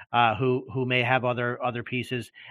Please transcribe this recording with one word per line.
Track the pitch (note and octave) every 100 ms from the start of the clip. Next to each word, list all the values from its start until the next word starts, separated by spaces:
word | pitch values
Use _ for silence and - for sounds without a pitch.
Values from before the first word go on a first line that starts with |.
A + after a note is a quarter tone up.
| -
uh, | A#2+ A#2 F#2+
who, | B2+ B2+ C3
who | C3 B2+
may | B2+
have | A#2+ C3
other, | B2 A#2+ A#2+ A#2+
other | B2 A#2+
pieces, | A2 B2+ A#2 B2 A2+ - -